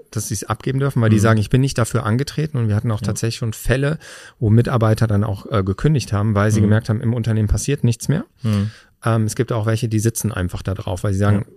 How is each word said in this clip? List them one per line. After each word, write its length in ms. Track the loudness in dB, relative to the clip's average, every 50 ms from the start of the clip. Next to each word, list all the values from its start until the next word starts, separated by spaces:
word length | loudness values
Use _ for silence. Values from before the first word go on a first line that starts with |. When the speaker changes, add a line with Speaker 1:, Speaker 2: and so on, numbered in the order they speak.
| -10 _
Speaker 1:
dass 160 | -8 -8 -6 -6
sie 80 | -6
es 80 | -6 -4
abgeben 340 | -4 -6 -4 -4 -4 -2 -2
dürfen, 220 | -2 -2 0 2
weil 80 | 4 4
die 60 | 4
Speaker 2:
Mhm. 60 | 6
Speaker 1:
sagen, 180 | 6 4 4 4
ich 100 | 2 2
bin 120 | 2 2
nicht 180 | 2 2 0 -2
dafür 260 | -2 -2 -2 -2 -2
angetreten 520 | 0 0 -2 -2 -4 -4 -4 -4 -4 -2 -2
und 80 | 0 0
wir 80 | 0
hatten 160 | 0 0 -2
auch 100 | -2 -2
Speaker 2:
Ja. 60 | -2 -4
Speaker 1:
tatsächlich 300 | -4 -2 -4 -4 -4 -4
schon 160 | -6 -6 -6
Fälle, 440 | -4 -2 0 0 0 0 0 -2 -4 -8 -14 -20 -20 -20 -20 -8 -2
wo 120 | 2 4
Mitarbeiter 560 | 4 4 4 4 2 2 2 2 2 2 2 2
dann 160 | 2 2 0
auch, 280 | 0 -4 -8 -6 -4
äh, 120 | -2 -2 0
gekündigt 500 | -2 -2 0 0 2 2 0 0 -2 -2
haben, 220 | 0 0 0 2
weil 160 | 2 2 2
sie 80 | 2 2
Speaker 2:
Mhm. 60 | 4
Speaker 1:
gemerkt 240 | 4 2 2 2 0
haben, 120 | -2 -2
im 140 | 0 -2 -2
Unternehmen 320 | -2 0 0 0 0 2 2
passiert 360 | 0 0 0 -2 -2 0 0
nichts 240 | 0 0 0 -2 -2
mehr. 180 | -2 -2 -4 -8 _ _ -2
Speaker 2:
Mhm. 260 | 0 0 0 0 -2 -6 -10 -18 _ _ _ -2
Speaker 1:
Ähm, 200 | 0 0 0 0
es 100 | 0 -2
gibt 160 | -2 -4 -2
auch 160 | -2 -2 -2 0
welche, 200 | 0 0 0 0
die 120 | 0 0
sitzen 320 | 0 0 0 0 -2 -4
einfach 320 | -2 -2 -4 -4 -4 -6 -6
da 100 | -6 -6
drauf, 300 | -4 -4 -6 -6 -4 -2
weil 100 | -2 0
sie 60 | 2
sagen, 260 | 2 2 2 2 0 -4
Speaker 2:
Ja. 60 | -10